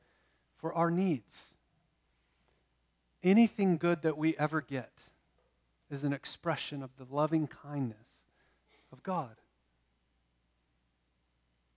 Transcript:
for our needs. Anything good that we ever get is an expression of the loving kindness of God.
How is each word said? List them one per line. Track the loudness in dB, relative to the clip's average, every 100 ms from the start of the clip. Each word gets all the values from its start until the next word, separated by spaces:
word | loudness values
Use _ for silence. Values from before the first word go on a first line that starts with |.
| _ _ _ _ _ _
for | -6
our | 0 2
needs. | 2 0 0 -4 -20 -20 _ _ _ _ _ _ _ _ _ _ _ _ _ _ _ _ _ 4
Anything | 6 6 4 2 4
good | 2 2
that | 0 0
we | 0 0
ever | -2 -2
get | -4 -8 -8 _ -20 _ _ _ _ _ _ _ _
is | -6
an | -4
expression | -4 -8 -6 -4 -4 -6 -10
of | -12 -16
the | -6
loving | -2 0 0 -2
kindness | -8 -10 -4 -4 -6 _ _ _ _ _ _ _ _ _
of | -12
God. | -6 -4 -6 -12 _ _ _ _ _ _ _ _ _ _ _ _ _ _ _ _ _ _ _ _ _ _ _